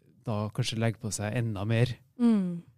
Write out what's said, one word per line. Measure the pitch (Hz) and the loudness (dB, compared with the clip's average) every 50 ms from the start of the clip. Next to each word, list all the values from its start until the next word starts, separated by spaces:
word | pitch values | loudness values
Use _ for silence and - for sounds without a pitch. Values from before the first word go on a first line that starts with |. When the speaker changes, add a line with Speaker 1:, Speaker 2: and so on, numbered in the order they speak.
| _ - - _ - | _ -20 -20 _ -8
Speaker 1:
da | 123 107 104 107 104 | -6 -4 -4 -4 -4
kanskje | - - 117 - 113 113 | -4 -4 -4 -2 -2 0
legger | 113 113 104 - | 0 0 0 -2
på | - 107 | -6 -6
seg | - - 104 107 113 | -4 -4 -4 -2 -2
enda | 127 117 113 104 92 104 | -2 -2 -2 -2 -2 0
mer. | 110 117 113 123 127 117 - - _ _ - | 2 4 4 4 2 0 -6 -12 _ _ 2
Speaker 2:
Mm. | 240 233 220 202 180 180 175 170 - - _ | 2 4 4 4 2 -2 -4 -8 -12 -16 _